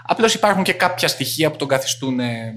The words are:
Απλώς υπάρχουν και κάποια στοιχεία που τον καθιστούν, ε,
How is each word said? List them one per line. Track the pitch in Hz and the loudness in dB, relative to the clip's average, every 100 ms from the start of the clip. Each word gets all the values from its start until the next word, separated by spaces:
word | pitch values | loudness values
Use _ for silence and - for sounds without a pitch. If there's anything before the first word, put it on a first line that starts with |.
| - | -4
Απλώς | 226 220 | 2 2
υπάρχουν | 220 208 196 | 4 2 2
και | 185 | 2
κάποια | 180 185 180 156 | 2 0 0 -2
στοιχεία | - 131 - 156 | 0 -4 0 0
που | 156 | 0
τον | 135 | 0
καθιστούν, | 135 - - 135 127 | 0 0 -6 -4 -2
ε, | 123 117 113 | -2 -4 -8